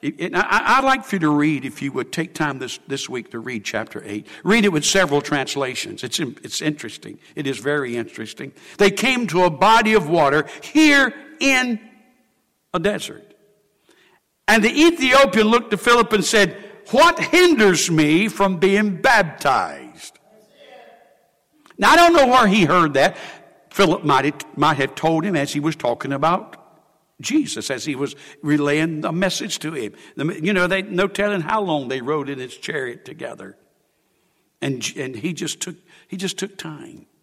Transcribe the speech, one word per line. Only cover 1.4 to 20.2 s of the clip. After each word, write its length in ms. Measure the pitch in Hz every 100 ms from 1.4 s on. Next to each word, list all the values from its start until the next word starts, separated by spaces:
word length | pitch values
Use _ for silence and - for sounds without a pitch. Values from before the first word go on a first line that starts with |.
| 147 147
if 180 | 131 -
you 80 | 139
would, 200 | 131 123
take 200 | - 160
time 260 | - 151 135
this, 200 | 131 - -
this 220 | 135 -
week 240 | 123 117
to 80 | 117
read 240 | 113 120
chapter 380 | 98 107 110 -
eight. 220 | 110 104 - -
Read 200 | - 226
it 40 | 202
with 160 | 160
several 360 | 147 196 180 143
translations. 840 | 139 147 131 139 131 127 101 101
It's 160 | 117 -
in-, 180 | 147 117
it's 180 | 117 -
interesting. 560 | 156 147 113 - 110 - _
It 120 | - 143
is 120 | 123
very 380 | 117 147 131 120
interesting. 560 | 117 - 113 - 139 - - -
They 120 | 202
came 360 | 202 247 254 233
to 140 | 160
a 60 | 180
body 440 | 147 190 226 214
of 140 | 220 151
water 380 | 170 143 143 143 -
here 500 | - 294 311 285 254 - - -
in 400 | 269 262 247 220 - _ _ _ _ _ _ _ _
a 60 | 180
desert. 560 | 175 208 - - - _ _ _ _ _ _ _ _ _ _ _ -
And 160 | 226
the 80 | 214
Ethiopian 800 | 269 330 330 262 262 277 220 214
looked 240 | 233 233
to 40 | 208
Philip 360 | - 240 226
and 120 | 214
said, 320 | 170 220 190 - - - -
"What 280 | 240 330 339
hinders 720 | - 339 359 285 208 165 -
me 380 | 160 151 160 214
from 300 | - 196 185
being 440 | 190 196 214 175
baptized?" 1160 | 262 233 175 - 143 123 87 71 - - - _